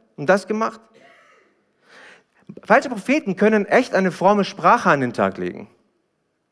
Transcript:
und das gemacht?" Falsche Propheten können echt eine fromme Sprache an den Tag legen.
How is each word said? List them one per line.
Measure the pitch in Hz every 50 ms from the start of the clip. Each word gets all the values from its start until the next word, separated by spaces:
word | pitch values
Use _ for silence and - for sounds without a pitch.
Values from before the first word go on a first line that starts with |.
| _ _ _
und | - 147
das | 139 185 202 202
gemacht?" | - 214 220 220 226 - - _ _ _ _ _ _ _ _ _ _ _ _ _ _ _ _ _ _ _ _ _ _ - - - - - _ _ _ _ _ _ - - - -
Falsche | - 202 269 - 269
Propheten | 247 202 - - 269 311 - 202 185
können | - 202 214 220 208 196
echt | - - 247 262 - -
eine | 190 190 185 156
fromme | - 175 190 208 208 190
Sprache | - - - 160 180 220 240 - 190
an | 156 143
den | 127 120 110
Tag | - 101 95 92
legen. | - 90 90 - - - - _ _ _ _ _ _ _ _ _ _ _ _ _ _ _ _